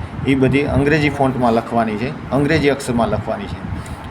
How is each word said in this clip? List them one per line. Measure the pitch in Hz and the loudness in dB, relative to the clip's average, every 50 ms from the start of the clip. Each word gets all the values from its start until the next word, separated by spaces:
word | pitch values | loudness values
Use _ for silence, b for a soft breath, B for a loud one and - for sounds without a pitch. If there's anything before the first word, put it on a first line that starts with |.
| B B B - - | B B B -4 0
એ | 131 139 | 0 2
બધી | 135 131 127 131 139 143 | 4 4 4 4 2 0
અંગ્રેજી | - 120 131 143 143 151 156 147 147 | 2 2 2 2 4 4 4 2 2
ફોન્ટમાં | 143 - 139 131 127 135 127 120 113 | 2 2 0 0 0 2 2 2 2
લખવાની | 117 117 - 120 117 113 110 107 | 2 0 0 0 0 0 0 -2
છે, | 101 117 139 151 - - - | -4 -4 -6 -6 -8 -8 -2
અંગ્રેજી | - 139 147 143 160 156 139 143 | 0 0 2 2 2 2 4 2
અક્ષરમાં | 135 135 - - 123 120 113 | 2 0 -2 -2 0 0 2
લખવાની | 104 107 107 - 110 107 101 101 | 0 0 -2 -2 -4 -6 -6 -6
છે. | 92 - - - - - B B B B B B B | -8 -10 -10 -8 -8 -8 B B B B B B B